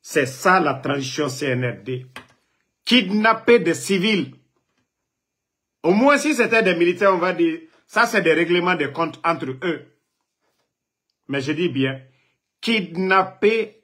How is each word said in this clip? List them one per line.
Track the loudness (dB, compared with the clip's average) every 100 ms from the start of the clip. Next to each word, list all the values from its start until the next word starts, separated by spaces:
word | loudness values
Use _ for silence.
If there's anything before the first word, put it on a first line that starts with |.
C'est | -2 -2 -2
ça | -2 2 2
la | 2 -2
transition | -4 -6 -6 -6 -6
C | -4 -4
N | -2 -4
R | -6
D. | -10 -10 -12 -20 _ _ _ _ _ _ 0
Kidnapper | 0 2 0 2 2 4 4
des | 4
civils. | -4 -2 -2 0 -2 -4 -12 _ _ _ _ _ _ _ _ _ _ _ _ _ _
Au | 0
moins, | 4 4 4
si | 2 0
c'était | 2 2
des | 2 2
militaires, | 0 2 2
on | 2
va | -2
dire, | 0 0 -2 -12 _ _
ça | 0 2
c'est | 2
des | 2
règlements | 2 2 0 0 -2
de | -4
comptes | -4 -6 -4
entre | -4 -4 -6 -6
eux. | -6 -6 -12 _ _ _ _ _ _ _ _ _ _ _ _ _ -8
Mais | -6
je | -4
dis | -4 -4
bien, | -2 -4 -4 -16 _ _ _ _ _
kidnapper | -2 -2 -2 -4 2 2 0 0 0 0 -4 _